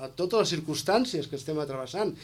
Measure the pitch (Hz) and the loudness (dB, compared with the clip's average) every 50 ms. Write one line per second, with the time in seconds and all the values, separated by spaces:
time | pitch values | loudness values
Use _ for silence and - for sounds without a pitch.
0 | 135 131 - - 180 185 220 220 185 147 170 156 160 156 151 - - 180 196 233 | -10 -8 -4 -2 0 2 4 4 4 4 2 -2 -2 -2 -4 0 2 4 4 4
1 | 254 247 - 156 139 - - 135 - - 156 151 151 139 135 131 131 123 - 190 | 4 2 0 -2 -2 -4 -6 -6 -6 -4 -2 -2 -2 -2 -4 -6 -6 -4 -2 -2
2 | 214 185 - - | -2 -2 -2 -6